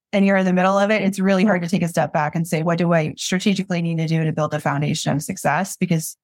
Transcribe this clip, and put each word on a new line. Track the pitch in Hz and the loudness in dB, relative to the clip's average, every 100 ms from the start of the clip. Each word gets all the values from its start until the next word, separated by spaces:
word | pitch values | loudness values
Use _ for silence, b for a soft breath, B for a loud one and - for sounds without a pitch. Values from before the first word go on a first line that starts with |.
| _ | _
and | 202 | 2
you're | 196 190 | 4 4
in | 185 | 4
the | |
middle | 180 185 196 | 2 2 2
of | 202 | 2
it, | 214 | 2
it's | 190 190 | 0 0
really | 190 190 | 2 4
hard | 214 185 | 4 2
to | 170 | 0
take | 175 | -2
a | 170 | 0
step | 170 147 | 0 0
back | 165 151 | 0 -2
and | 165 165 | -2 -2
say, | 160 | -2
"What | 165 165 | 0 0
do | 170 | 2
I | 165 156 - | 2 0 -6
strategically | - 185 214 190 185 170 | -4 -2 0 0 -2 -4
need | 170 165 | -2 -2
to | 160 | 0
do | 160 | 0
to | 160 | 0
build | 156 151 | -2 -2
a | 151 | -2
foundation | 147 143 147 156 151 | -2 -2 -2 -2 -2
of | 139 | -4
success?" | 175 190 147 151 196 - | -4 -4 -2 -2 -4 -4
Because | 180 165 - - | -2 -2 -2 -14